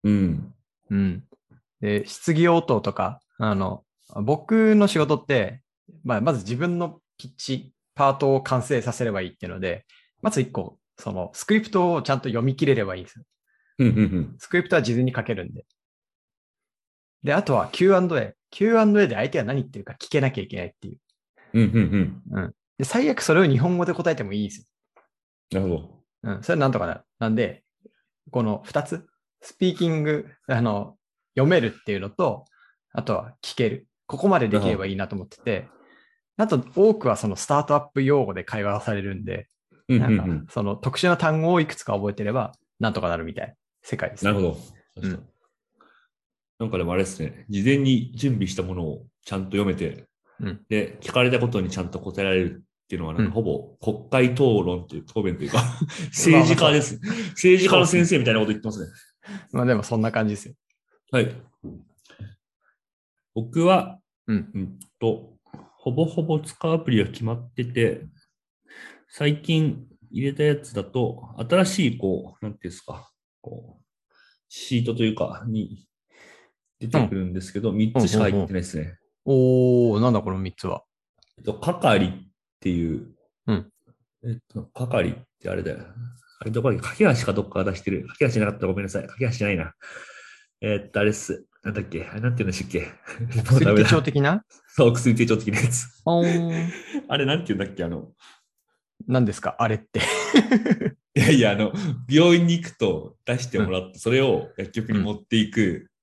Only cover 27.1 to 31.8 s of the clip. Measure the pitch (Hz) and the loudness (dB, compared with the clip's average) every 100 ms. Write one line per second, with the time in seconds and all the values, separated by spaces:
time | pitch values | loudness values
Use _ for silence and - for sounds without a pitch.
27.1 | _ 113 110 104 - _ _ - _ _ | _ -2 0 0 -4 _ _ -20 _ _
28.1 | _ - 127 110 104 - 151 151 170 - | _ -6 -2 -2 -4 -4 -4 -4 -10 -12
29.1 | _ _ _ - _ 185 - 170 160 151 | _ _ _ -20 _ -2 0 -2 0 -2
30.1 | 151 - _ - 120 120 101 101 _ _ | -2 -6 _ -4 0 0 -2 -6 _ _
31.1 | _ _ - 139 180 117 - | _ _ 0 4 4 2 -4